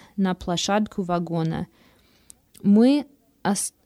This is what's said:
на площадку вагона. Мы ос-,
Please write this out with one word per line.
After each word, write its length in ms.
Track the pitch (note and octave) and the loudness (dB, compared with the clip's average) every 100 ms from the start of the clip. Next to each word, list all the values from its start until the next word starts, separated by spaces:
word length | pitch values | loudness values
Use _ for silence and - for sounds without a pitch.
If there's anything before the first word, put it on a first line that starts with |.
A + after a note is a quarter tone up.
| - - | -6 -4
на 200 | F#3+ F#3 | -2 -2
площадку 640 | - E3+ - G3+ G#3 - | -4 -4 -2 -2 -2 -6
вагона. 640 | F3+ F3 E3+ E3 D#3+ D#3 F3+ _ _ _ _ _ _ _ _ - | -4 -4 -2 -2 -2 -4 -8 _ _ _ _ _ _ _ _ -4
Мы 460 | G3 G#3 B3 C#4+ - _ _ _ | 2 6 6 2 -2 _ _ _
ос-, 300 | - G3+ - - | -4 -4 -6 -12